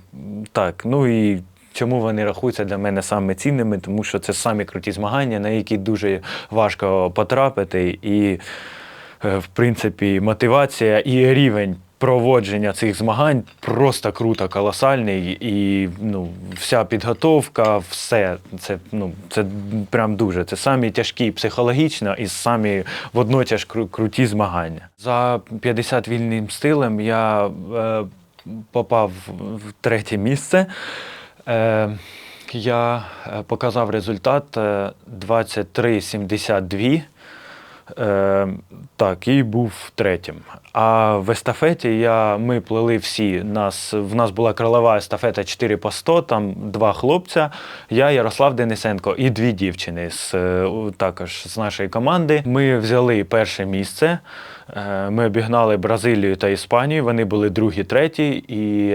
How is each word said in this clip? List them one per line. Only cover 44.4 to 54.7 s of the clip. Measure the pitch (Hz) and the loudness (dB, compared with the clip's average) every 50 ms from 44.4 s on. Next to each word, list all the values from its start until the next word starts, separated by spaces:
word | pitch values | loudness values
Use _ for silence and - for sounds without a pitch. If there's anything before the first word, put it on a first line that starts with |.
| 117 110 | 0 0
крилова | 101 - 113 113 117 120 117 117 110 | 0 0 2 2 4 6 6 6 4
естафета | 101 - - 107 101 - 113 95 104 95 | 4 2 -2 -4 -2 -2 0 0 -2 -4
чотири | - - - 123 104 107 | -6 -4 -2 0 0 0
по | - - 104 | 0 -2 -4
сто, | - - - 165 170 170 | -6 -2 0 2 2 2
там | - - 117 107 104 98 95 | 2 2 0 0 0 -2 -4
два | 92 101 104 98 104 110 104 | -6 -8 -6 -2 2 2 2
хлопця, | 101 - - 131 165 180 180 - - 165 151 147 - - - - - - - - | 2 2 2 2 2 0 -2 -2 0 0 0 0 -2 -8 -14 -16 -16 -16 -8 -2
я, | 113 123 139 147 | 2 4 4 6
Ярослав | 139 127 110 110 - - 139 147 127 | 4 4 2 0 2 4 4 4 4
Денисенко | 117 120 113 110 107 - 110 101 92 - - - - | 2 0 0 0 0 -2 -2 -2 -2 -2 -2 0 2
і | 131 127 | 0 0
дві | 104 104 117 123 | 2 2 2 0
дівчини | 107 87 98 92 87 - - 90 85 87 85 82 | 0 0 -2 -2 -2 -4 -8 -8 -6 -6 -6 -6
з, | - - - - - | -8 -8 -6 -4 -2
е, | 92 90 90 90 90 92 | 0 0 2 2 2 0
у-, | 92 101 113 110 104 | 0 -2 -2 -4 -6
також | 95 - 98 92 87 - 90 87 - - - | -4 -2 -2 -2 -2 -4 -8 -10 -10 -12 -12
з | 90 - 113 | -10 -6 -6
нашої | 107 101 - - 98 92 | -4 -4 -4 -4 -4 -4
команди. | - 117 123 147 175 180 165 151 151 151 143 | -2 0 0 2 2 2 2 2 2 2 2
Ми | 123 127 135 139 135 127 117 | 0 2 2 4 4 2 2
взяли | 107 110 123 123 123 120 117 104 98 | 2 2 2 4 4 4 2 2 0
перше | - 117 113 107 92 - - 98 | 2 2 2 2 0 -2 -4 -4
місце, | 95 98 98 98 - - - 156 165 175 170 - - - - - - - - - - | -2 -2 -2 -4 -4 -2 0 2 2 2 0 -6 -10 -18 -18 -18 -18 -20 -20 -20 -14